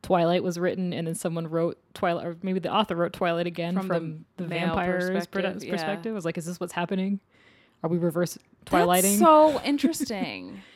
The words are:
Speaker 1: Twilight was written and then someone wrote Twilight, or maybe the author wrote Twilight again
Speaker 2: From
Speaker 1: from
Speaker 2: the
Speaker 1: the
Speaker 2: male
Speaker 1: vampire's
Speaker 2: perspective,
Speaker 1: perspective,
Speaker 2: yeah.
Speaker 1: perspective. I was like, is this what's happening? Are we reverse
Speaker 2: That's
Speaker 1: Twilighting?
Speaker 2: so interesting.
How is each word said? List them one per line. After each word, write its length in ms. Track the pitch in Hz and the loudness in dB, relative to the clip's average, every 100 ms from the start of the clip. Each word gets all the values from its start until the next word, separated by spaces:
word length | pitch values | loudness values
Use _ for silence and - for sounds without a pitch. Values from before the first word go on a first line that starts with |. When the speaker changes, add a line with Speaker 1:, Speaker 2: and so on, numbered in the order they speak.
Speaker 1:
Twilight 420 | - 185 170 180 | 2 2 4 2
was 140 | 185 170 | 0 -2
written 320 | 180 - 185 | -2 -2 -4
and 140 | - 165 | -4 -6
then 60 | 170 | -4
someone 320 | 180 165 165 | -6 -6 -4
wrote 260 | 165 165 - _ | -2 -2 -4 _
Twilight, 320 | - 185 170 | -4 -2 -2
or 120 | 170 165 | -6 -8
maybe 180 | 190 185 | -4 -4
the 120 | 175 | -2
author 220 | 214 214 | -2 0
wrote 180 | 170 170 | 0 -2
Twilight 340 | - 180 170 175 | 0 -2 0 -4
again 260 | 170 170 | -4 -4
Speaker 2:
From 120 | 185 190 | -4 -2
Speaker 1:
from 360 | 170 160 156 - - | -4 -4 -12 -16 -12
Speaker 2:
the 80 | |
Speaker 1:
the 40 | 170 | -8
Speaker 2:
male 180 | 170 175 165 | -2 -2 0
Speaker 1:
vampire's 340 | 180 185 180 | 0 -2 -2
Speaker 2:
perspective, 220 | 190 - | -2 -4
Speaker 1:
perspective, 320 | 196 185 185 | -4 -4 -6
Speaker 2:
yeah. 60 | - | -6
Speaker 1:
perspective. 400 | 175 160 196 226 | -4 -4 -4 -6
I 20 | |
was 100 | 214 | -6
like, 140 | 165 170 | -6 -6
is 80 | 165 | -8
this 140 | 180 | -8
what's 120 | 180 | -8
happening? 460 | - 175 190 190 202 _ _ _ _ _ _ | -6 -4 -2 -2 -4 _ _ _ _ _ _
Are 80 | 165 | -2
we 80 | 170 | 0
reverse 360 | 170 160 175 | 0 0 -2
Speaker 2:
That's 100 | - _ _ - | -4 _ _ 0
Speaker 1:
Twilighting? 480 | 185 175 180 190 202 | 4 6 6 4 6
Speaker 2:
so 420 | 330 302 311 277 | 8 10 8 4
interesting. 1000 | - 285 330 311 277 208 170 98 90 196 - | 0 2 2 0 -4 -4 -6 -6 -12 -16 -20